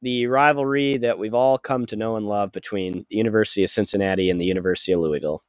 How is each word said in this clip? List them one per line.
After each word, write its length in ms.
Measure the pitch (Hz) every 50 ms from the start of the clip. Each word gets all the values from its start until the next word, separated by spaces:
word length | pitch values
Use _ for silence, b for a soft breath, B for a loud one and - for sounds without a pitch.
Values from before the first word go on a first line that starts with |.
the 260 | 120 127 123 123 120
rivalry 720 | 120 127 135 143 147 151 143 139 135 139 143 143 139 139 131
that 200 | 120 117 110 87
we've 140 | 104 110 113
all 240 | 120 127 135 131
come 280 | 127 - - 135 127 120
to 80 | 110 -
know 180 | 107 110 113 113
and 100 | 110 107
love 280 | 104 104 101 101 98 -
between 520 | 95 - - - 98 92 92 90 - - -
the 80 | -
University 460 | 107 110 117 107 110 107 - - 101 95
of 40 | 85
Cincinnati 600 | - - 104 - - 98 98 95 95 92 92 92
and 100 | 90 87
the 60 | 87
University 480 | 90 95 92 87 92 90 - - - 92
of 80 | 87
Louisville. 420 | 82 78 76 71 73 76 78 78 _